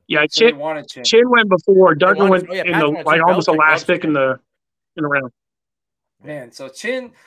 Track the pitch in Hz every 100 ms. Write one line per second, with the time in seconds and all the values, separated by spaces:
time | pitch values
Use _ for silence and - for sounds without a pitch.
0 | - 151 156 - 226 139 151 156 - 135
1 | 123 226 247 240 220 185 - 190 185 156
2 | 185 196 196 185 180 185 175 175 147 156
3 | 156 165 165 180 160 156 156 151 - 175
4 | 160 147 131 127 _ _ _ _ _ -
5 | 147 143 127 - _ _ _ _ _ _
6 | _ _ 139 147 123 - 135 - 220 254
7 | 240 _